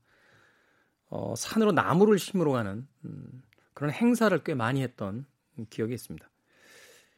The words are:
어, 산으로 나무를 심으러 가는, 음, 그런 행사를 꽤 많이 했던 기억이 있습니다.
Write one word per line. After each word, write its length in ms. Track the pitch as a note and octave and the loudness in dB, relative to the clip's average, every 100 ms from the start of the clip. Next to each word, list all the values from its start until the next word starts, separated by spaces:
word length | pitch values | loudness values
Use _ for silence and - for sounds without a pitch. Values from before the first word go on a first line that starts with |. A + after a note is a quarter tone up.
| _ _ _ _ _ _ _ _ _ _ - | _ _ _ _ _ _ _ _ _ _ -12
어, 240 | - - | -8 -8
산으로 380 | A2+ - A3 G#3+ | -8 -4 2 4
나무를 440 | D3+ - D#3+ G#3+ G3 | 4 4 6 6 4
심으러 360 | - F#3+ D3+ | 2 0 2
가는, 340 | B2+ G2+ G#2 C3+ _ | 0 -2 -8 -12 _
음, 400 | - G2+ - B2+ _ _ _ | -14 -14 -16 -20 _ _ _
그런 180 | - D3 | -8 -6
행사를 500 | - A#3+ A#3+ A3 D#3+ | 2 2 4 2 2
꽤 80 | - | -2
많이 280 | C#3 A2+ C3+ | -2 0 0
했던 440 | B2+ - G2+ A2 C#3 _ _ - A2+ | -2 -6 -6 -6 -12 _ _ -16 -12
기억이 240 | - A2+ | -6 -4
있습니다. 320 | A#2+ - D#2+ - _ _ _ - - - - _ | -6 -10 -16 -18 _ _ _ -20 -20 -20 -20 _